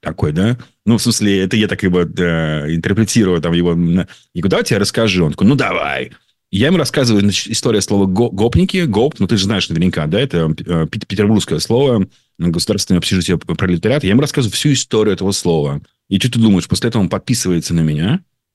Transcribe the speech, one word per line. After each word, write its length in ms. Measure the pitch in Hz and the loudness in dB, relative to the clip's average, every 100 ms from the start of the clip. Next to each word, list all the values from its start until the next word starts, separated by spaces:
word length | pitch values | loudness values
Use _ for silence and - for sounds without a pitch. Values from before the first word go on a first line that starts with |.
Такой, 320 | - - 78 | -10 -4 -2
да? 240 | 78 107 123 - _ | 0 0 -2 -8 _
Ну, 120 | 104 113 | 0 2
в 40 | |
смысле, 400 | 120 - 104 98 | 2 0 2 2
это 140 | 95 | 2
я 140 | 110 107 | 0 0
так 100 | 92 | 0
как 120 | 95 | 0
бы, 100 | 90 | 2
э, 760 | 85 90 87 82 78 76 73 | 0 0 0 0 -2 -4 -4
интерпретирую 680 | 82 95 101 107 120 92 85 | -2 0 0 2 2 2 2
там 120 | 85 | 0
его. 160 | 87 87 | 2 2
Я 60 | |
говорю: 320 | 85 85 90 - - _ 87 92 | 2 2 0 -2 -10 _ -4 0
«Давайте 260 | 190 - | 0 0
я 40 | 104 | 0
расскажу». 460 | 101 - 110 90 | 0 0 0 2
Он 60 | 80 | 0
такой: 160 | - 98 | 2 2
«Ну, 80 | |
давай». 560 | 139 101 87 73 65 62 - _ _ _ | 2 0 -4 -4 -6 -8 -14 _ _ _
Я 180 | 95 139 | 0 2
ему 100 | 180 | 2
рассказываю, 440 | 131 151 120 104 | 0 0 2 2
значит, 300 | 101 95 - | 2 0 -4
история 300 | 113 123 107 | -4 0 0
слова 240 | - 98 | 0 0
го-, 240 | 95 92 120 | 2 0 0
«гопники». 560 | 95 117 165 185 190 | 0 2 2 2 0
Гоп, 300 | 160 101 143 - | 0 0 0 0
ну, 80 | 92 | -2
ты 80 | 104 | 0
же 80 | |
знаешь 220 | 98 101 - | 0 -2 -2
наверняка, 400 | 82 90 85 78 | 0 0 0 -2
да? 120 | 101 | -2
Это, 360 | 139 85 80 78 | -2 -2 -2 -4
э, 300 | 82 82 80 | -4 -2 -2
пет-, 160 | - | -6
петербургское 540 | - 98 104 107 - 78 | -4 0 2 2 0 -4
слово, 480 | - 120 139 113 95 _ _ - | 0 2 2 2 -2 _ _ -4
государственное 600 | 85 85 - 98 - 87 | -2 -2 -2 -2 0 0
общежитие 380 | - 95 - 85 | 0 -2 0 -2
п-, 180 | - | -4
пролетариат. 480 | 80 92 85 107 143 | -4 -2 0 0 0
Я 80 | 92 | 2
ему 100 | 117 | 2
рассказываю 320 | 143 147 113 | 0 -2 -2
всю 180 | - 151 | 0 0
историю 420 | 131 - 110 107 | 0 0 0 2
этого 180 | 90 95 | 0 -2
слова. 500 | 95 87 80 71 71 - _ - | -2 0 0 -2 -6 -10 _ -4
И 120 | 95 | -2
чё 100 | 127 | 0
ты 100 | 117 | 2
думаешь, 280 | 113 92 - | 4 4 2
после 200 | 95 120 | -2 0
этого 140 | 110 | 0
он 80 | 87 | 0
подписывается 640 | 95 - 113 92 85 - | -2 -2 -2 0 -2 0
на 80 | 82 | 0
меня 400 | 78 76 95 185 - _ _ | 0 0 0 -2 -4 _ _